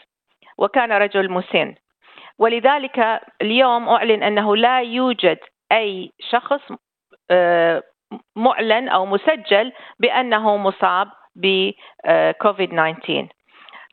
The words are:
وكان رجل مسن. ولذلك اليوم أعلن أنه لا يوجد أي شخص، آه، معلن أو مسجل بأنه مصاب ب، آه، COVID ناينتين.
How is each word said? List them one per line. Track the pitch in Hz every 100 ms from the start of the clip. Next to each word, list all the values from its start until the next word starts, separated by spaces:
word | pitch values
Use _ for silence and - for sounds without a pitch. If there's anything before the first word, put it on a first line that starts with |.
| _ _ _ _ _ -
وكان | 202 277 233
رجل | 202 202 202 190
مسن. | 180 - 180 143 - _ _ _ - - -
ولذلك | 226 233 247 294 262 - 226 220 - -
اليوم | 214 240 254 240 233
أعلن | 226 233 214
أنه | 202 208 214 214
لا | 233 254
يوجد | 240 240 254 240 180 160 - _ -
أي | 226 214 190 180 _ -
شخص، | 240 - 285 - - _ _ _ _ -
آه، | 180 175 175 165 160 - _ _ - _ -
معلن | 240 - 220 220 254
أو | 190 190
مسجل | 202 - 311 208 202 254 - - -
بأنه | 240 - 254 214 220 208
مصاب | 196 190 185 180 208 - _ -
ب، | 190 190 196 - - - -
آه، | 165 160
COVID | 160 214 190 180
ناينتين. | 170 160 160 - 143 135 _ _ _ - - -